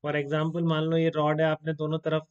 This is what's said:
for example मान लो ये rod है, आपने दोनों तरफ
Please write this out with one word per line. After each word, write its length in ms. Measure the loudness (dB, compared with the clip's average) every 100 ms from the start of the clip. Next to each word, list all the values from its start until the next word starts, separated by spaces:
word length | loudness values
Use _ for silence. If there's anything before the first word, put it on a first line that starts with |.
| -2
for 100 | -2
example 520 | 0 0 0 0 0
मान 140 | 0
लो 140 | 2 2
ये 120 | 2
rod 320 | 2 0 2
है, 60 | 2
आपने 260 | 0 -4
दोनों 260 | -4 -2 -2
तरफ 240 | -2 -2 -4